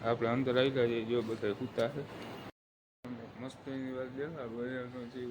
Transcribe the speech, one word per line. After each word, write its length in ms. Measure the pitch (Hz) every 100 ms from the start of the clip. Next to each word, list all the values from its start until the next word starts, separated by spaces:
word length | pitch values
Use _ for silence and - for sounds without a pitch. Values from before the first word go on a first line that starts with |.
આપણે 240 | 113 117 117
અંદર 300 | 123 131 123
આવી 120 | 135
ગયા 160 | 135 120
છીએ, 180 | 117
જો 180 | 110 120
બધાય 300 | 113 113 107
સૂતા 360 | 101 127 - 117
છે. 140 | 143 143 - - - - _ _ _ _ _ 123 120 110 107
મસ્ત 280 | 127 - 143
એની 240 | 135 131
વાત 180 | 127 131 131
દેખાડું. 440 | 147 160 120 117
અહીંયાનો 400 | 123 127 123 127
જે 180 | 120 123 123